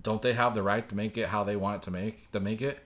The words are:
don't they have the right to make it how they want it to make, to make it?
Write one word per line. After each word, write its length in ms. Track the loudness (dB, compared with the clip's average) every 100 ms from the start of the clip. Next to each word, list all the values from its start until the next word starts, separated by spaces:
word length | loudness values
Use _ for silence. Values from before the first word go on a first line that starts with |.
don't 180 | -2 0
they 100 | 2
have 240 | 4 4 4
the 80 |
right 240 | 2 2 0
to 80 | -2
make 220 | -2 -2
it 100 | 0
how 160 | 0
they 140 | 0 0
want 240 | 0 -2
it 40 | -4
to 40 |
make, 400 | -4 -4 -6 -6
to 80 | -2
make 220 | -2 0
it? 180 | -2 -4